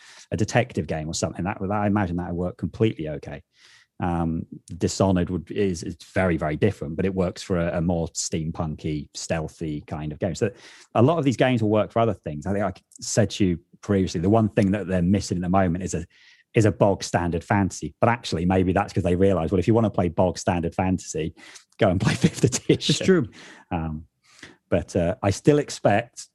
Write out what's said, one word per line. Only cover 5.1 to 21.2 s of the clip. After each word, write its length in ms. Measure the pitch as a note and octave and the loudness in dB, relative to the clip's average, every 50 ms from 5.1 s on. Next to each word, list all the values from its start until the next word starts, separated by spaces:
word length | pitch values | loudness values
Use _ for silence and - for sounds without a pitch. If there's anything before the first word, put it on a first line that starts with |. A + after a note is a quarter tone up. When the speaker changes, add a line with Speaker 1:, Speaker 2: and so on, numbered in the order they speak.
| F#2+ F2+ F2 E2 | 4 2 0 -2
Speaker 1:
would, 220 | F#2 F2 D#2+ - | -4 -6 -6 -6
is, 320 | - G#2+ G#2 G2 F2+ D#2+ - | -4 -2 -2 -2 -2 -4 -8
is 120 | - F2 - - - - | -10 -12 -12 -14 -8 -4
very, 220 | G2 F#2+ F#2 E2+ | 0 0 0 0
very 220 | D#2 D#2+ D2+ D2+ D2 | 0 -2 -4 -2 0
different, 380 | - G#2+ F#2 - D#2 C#2+ D#2+ | 0 0 0 -2 -8 -10 -6
but 100 | - F2+ | -4 -4
it 80 | G2 F#2+ | -2 0
works 300 | F#2+ F#2 F2 - - - | 0 -2 -2 -2 -6 -6
for 140 | - G2 F2 | -2 -2 0
a, 200 | E2+ E2+ D2 F2 | 0 0 0 0
a 40 | |
more 260 | E2 F2 F2+ E2 E2 D#2+ | 0 0 0 0 -2 -4
steampunky, 960 | - - - - - E2 D#2+ D#2 D#2+ - E2+ D#2 D2+ D2+ - E2 D#2 D2+ C#2+ - - | -6 -8 -8 -4 -4 -4 -4 -4 -6 -6 -6 -6 -6 -6 -6 -6 -6 -6 -8 -10 -14
stealthy 680 | - - - E2+ E2 D#2+ D#2 - - E2+ D#2 D2+ D2 | -12 -8 -6 -4 -4 -6 -8 -10 -10 -8 -8 -8 -8
kind 300 | D2 - D#2+ D2 D2+ D#2 | -10 -10 -10 -8 -8 -8
of 60 | D2+ D#2+ | -6 -4
game. 160 | - F#2+ D#2+ | -4 -4 -2
So 160 | - - - - - - - - - - _ - | -2 -4 -4 -4 -6 -20 -20 -20 -20 -14 _ 2
a 80 | B2 C3 | 4 4
lot 160 | C#3 E3 E3 | 4 4 2
of 40 | C#3 | 0
these 140 | C#3 A2+ - | 0 2 2
games 240 | C#3+ B2+ B2+ A#2+ | 2 2 2 2
will 80 | A2 G#2 | 2 2
work 220 | G#2+ G#2+ G2+ F2+ | 2 2 2 2
for 80 | - A2+ | 2 2
other 160 | A#2 A2+ G2 | 2 2 0
things. 320 | - - - D2+ D2 D2+ F#2 | -2 -6 -10 -10 -8 -4 -4
I 60 | G2+ | -2
think 120 | G2 G#2 | -2 -2
I 80 | F#2+ F#2+ - _ _ - - | -4 -4 -8 _ _ -20 -14
said 300 | - - - - A2 - | -10 -4 0 2 2 2
to 140 | - - G#2 | 2 0 0
you 140 | F2+ F2 E2 - _ _ - | 0 0 -2 -6 _ _ -12
previously, 380 | - - G#2 G2 F#2+ E2+ - F#2 | -4 0 2 2 2 0 0 0
the 100 | E2 F#2+ | 2 4
one 200 | G#2+ A2+ A2 G2+ | 4 4 4 2
thing 220 | - - G#2 F#2+ | 2 2 2 2
that 160 | F#2+ G#2+ F#2+ E2 | 2 0 -2 -2
they're 160 | F#2 F2+ E2+ | 0 2 4
missing 340 | F2 G2+ G2 F2+ - G2+ F2 | 4 4 2 2 -2 -4 -4
at 60 | F2+ | -2
the 60 | F2 | 2
moment 340 | F#2 G2 F#2+ F2+ E2 F2+ F#2+ | 2 2 4 2 0 -2 -4
is 100 | F2 - | -6 -6
a, 120 | E2+ E2+ - _ _ _ - - _ _ _ - | -6 -8 -8 _ _ _ -20 -20 _ _ _ 2
is 100 | A#2+ G#2+ | 4 4
a 60 | G#2+ | 4
bog 320 | - - A#2+ G#2 F#2+ F#2 - | 4 4 4 4 2 2 -2
standard 400 | - - G2 E2+ E2+ E2 E2+ - | -2 -2 0 0 0 -2 -2 0
fantasy. 500 | - A2+ G2+ G2 F2 - - - D#2 - - | 2 2 2 2 2 0 -4 -10 -10 -4 0
But 80 | - A2+ | 2 2
actually, 340 | A#2 A#2+ - - - E2 E2+ | 2 2 -2 -6 -4 -2 0
maybe 300 | F#2 F#2+ F#2+ F#2 F#2 F2+ | 2 2 4 4 2 2
that's 180 | F#2+ G#2 G#2+ | 0 0 -2
'cause 120 | - F#2+ E2+ | -2 -2 0
they 120 | F2 F2+ | 2 2
realize, 360 | F2 G2 G2 G2 E2+ D#2+ D#2+ | 4 4 4 4 2 0 0
well, 80 | G2+ F2+ | 0 0
if 80 | F2 - | 2 4
you 80 | A2 | 4
wanna 160 | A2+ A#2 G2+ | 4 2 0
play 180 | - - F#2 F2 | 0 0 -2 -2
bog 300 | D#2+ - F#2+ F2+ E2+ - | 0 2 0 0 0 -2
standard 340 | - - F#2 F2 D#2+ E2 - | -2 -2 0 0 0 -4 -2
fantasy, 600 | - F#2+ F#2 F#2 F2 - - - E2 | -2 0 0 0 -2 -2 -6 -6 -6